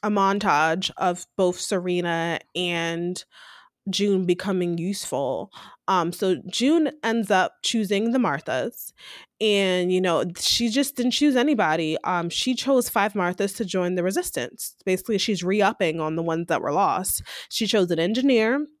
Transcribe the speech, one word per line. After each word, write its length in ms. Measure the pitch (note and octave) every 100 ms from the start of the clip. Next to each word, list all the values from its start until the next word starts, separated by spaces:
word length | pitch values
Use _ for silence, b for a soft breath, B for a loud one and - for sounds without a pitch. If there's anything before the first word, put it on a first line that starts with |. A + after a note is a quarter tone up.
a 60 | G#3+
montage 800 | G#3 G3 G3+ G#3 D3 D#3+ E3 F#3 -
of 300 | F#3 F3 - -
both 220 | F#3 F3+
Serena 800 | - G3 F3+ F3 F3 E3 E3 E3 - E3
and 680 | F3+ E3+ E3 E3+ F3 F3+ - B B B B _ -
June 360 | F#3+ G3+ F#3+ F3+
becoming 520 | F3+ G3 F#3+ F3 E3+
useful. 720 | E3+ G3 - C3 C#3 C3 G3+ B B B -
Um, 240 | F#3 E3
so 220 | F3 F#3+ E3+ -
June 440 | - B3 E4 D4+ -
ends 280 | A3+ A3+ G#3
up 240 | F#3+ F#3 _
choosing 480 | - A#3 G3+ G3+ A3+
the 80 | B3+
Marthas, 760 | A3 C#3+ - B2+ C#3 - - _ B B B _
and, 500 | G#3+ G3+ G3 F3+ F3+
you 80 | F#3
know, 240 | F#3 E3 F3 F3
she 320 | - - A#3
just 260 | A3 C#4+ -
didn't 180 | B3
choose 220 | B3 D4 B3+
anybody. 640 | C4+ C4+ F3 D#3+ D#3 D#3
Um, 260 | - F3+ E3+
she 240 | - - B3+
chose 320 | - C4+ A#3+
five 240 | - G3+
Marthas 420 | G#3 F3 F3+ G3 -
to 80 | G3
join 300 | F#3 F3+ F#3
the 80 |
resistance. 720 | F3 G3+ F4+ - A#2+ - - - -
Basically, 320 | F#3 - G#3
she's 260 | - G3
re-upping 560 | F3 G3+ G3 A3+ F3 D#3+
on 160 | D#3 D#3+
the 60 |
ones 240 | E3 E3 E3+
that 140 | E3
were 120 | -
lost. 500 | D3+ F#3+ - F#3+ - B B B
She 160 | - G#3+
chose 220 | G#3+ F3+
an 80 | E3
engineer 680 | E3+ A3+ C4+ B3 A3 C4 D4+ _